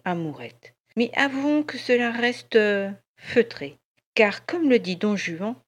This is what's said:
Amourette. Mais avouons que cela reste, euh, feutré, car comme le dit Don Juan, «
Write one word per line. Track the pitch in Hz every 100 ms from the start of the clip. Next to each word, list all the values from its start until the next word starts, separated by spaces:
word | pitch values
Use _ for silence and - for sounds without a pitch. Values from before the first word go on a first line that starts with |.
| 185
Amourette. | 175 160 139 117 - - _ _ 220
Mais | 240 -
avouons | 277 269 285 302
que | 302 247
cela | - 240 240
reste, | 233 240 240 - 220
euh, | 208 202 196 202 _ _
feutré, | - 247 226 - 139 - _ _ _ -
car | 208 - -
comme | 349 294
le | 240
dit | 180 180
Don | 208 196
Juan, « | 175 165 208 254